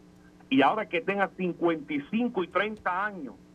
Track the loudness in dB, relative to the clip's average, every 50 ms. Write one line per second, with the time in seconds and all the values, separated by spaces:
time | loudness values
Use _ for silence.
0 | -10 -20 -20 -20 -20 -20 -20 -20 -6 0 4 4 6 6 4 2 -2 -2 -4 -2
1 | -2 -2 0 0 0 0 0 -2 -4 -4 -2 0 2 2 2 0 -2 -4 -4 -4
2 | -4 -2 -2 -2 0 0 0 -2 -4 -2 0 -2 -2 -2 -4 -6 -4 -4 -2 -2
3 | -2 -4 -4 -8 -10 -12 -14 -16 -20 -20